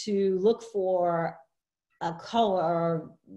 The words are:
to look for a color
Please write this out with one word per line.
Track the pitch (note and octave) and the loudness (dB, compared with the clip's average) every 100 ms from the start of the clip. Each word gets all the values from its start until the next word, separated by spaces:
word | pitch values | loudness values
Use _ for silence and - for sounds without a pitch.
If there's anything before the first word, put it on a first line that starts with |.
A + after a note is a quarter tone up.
to | - G3 G3 F#3 | -4 0 2 2
look | G3 A3+ | 2 2
for | - G3+ F#3 F3+ F3 E3+ E3 - - _ _ _ _ _ | -2 -4 0 2 2 0 -2 -6 -18 _ _ _ _ _
a | E3+ | -8
color | E3+ - A#3 A3 F#3 E3 E3+ E3+ E3 - - _ | -6 -4 0 2 2 0 0 0 -2 -4 -16 _